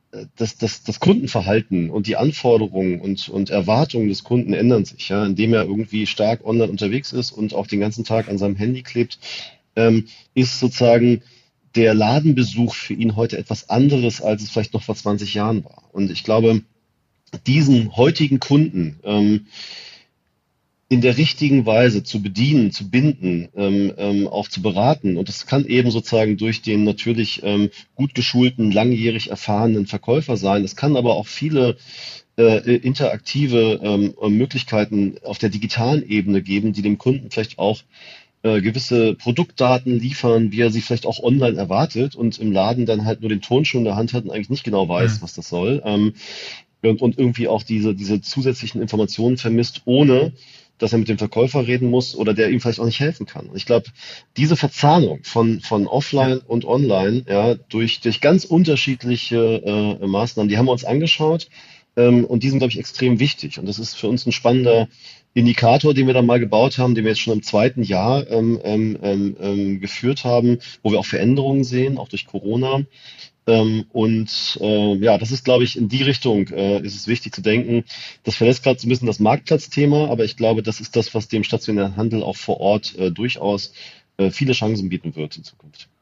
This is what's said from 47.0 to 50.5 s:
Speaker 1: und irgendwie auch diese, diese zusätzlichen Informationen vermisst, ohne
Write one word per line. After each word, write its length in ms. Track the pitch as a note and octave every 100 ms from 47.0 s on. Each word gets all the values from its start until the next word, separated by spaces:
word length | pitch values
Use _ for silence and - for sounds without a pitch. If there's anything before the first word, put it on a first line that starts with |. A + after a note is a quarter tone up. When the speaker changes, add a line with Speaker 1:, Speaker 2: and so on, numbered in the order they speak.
Speaker 1:
und 160 | B2 B2
irgendwie 300 | B2 A#2 A#2
auch 160 | G#2+
diese, 320 | - A2 G#2+ F#2+
diese 260 | G2+ G#2
zusätzlichen 600 | - - C3 B2 A2 A#2+
Informationen 540 | A2 G#2+ G#2 - A#2 B2+
vermisst, 440 | A#2 A2+ A#2 - -
ohne 480 | B2+ D3 B2+ D#3+ - -